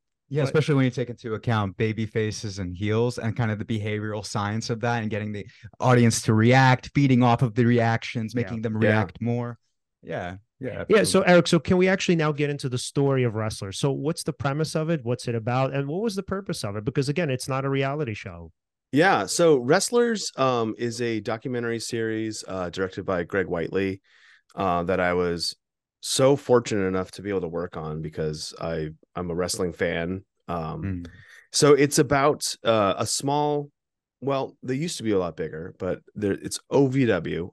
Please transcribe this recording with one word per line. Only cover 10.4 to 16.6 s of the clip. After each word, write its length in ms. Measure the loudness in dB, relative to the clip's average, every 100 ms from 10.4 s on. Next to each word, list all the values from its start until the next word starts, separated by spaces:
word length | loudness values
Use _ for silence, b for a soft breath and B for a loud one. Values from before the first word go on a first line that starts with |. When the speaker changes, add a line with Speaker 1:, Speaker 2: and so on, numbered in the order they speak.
| _ -12
Speaker 1:
yeah, 240 | -10 -8 2
Speaker 2:
Yeah, 80 | 4
so 240 | 4 4
Speaker 1:
absolutely. 120 | 6
Speaker 2:
Eric, 140 | 6 6
so 120 | 2
can 160 | 4 4
we 100 | 4
actually 300 | 2 2 2
now 160 | 2
get 180 | 0 -2
into 180 | -2 -4
the 80 | -4
story 460 | -4 0 2 2
of 140 | 0 0
Wrestlers? 420 | -4 -6 -8 -2
So 140 | -2
what's 320 | 0 -4 -4
the 80 | -6
premise 420 | -4 -4 -2 -2
of 160 | -2 -2
it? 140 | -2
What's 240 | -2 -4 -2
it 80 | -4
about? 360 | -2 0 0
And 140 | -2 -4
what 160 | -2
was 140 | -4 -4
the 80 |
purpose 400 | -6 -6 -6 -6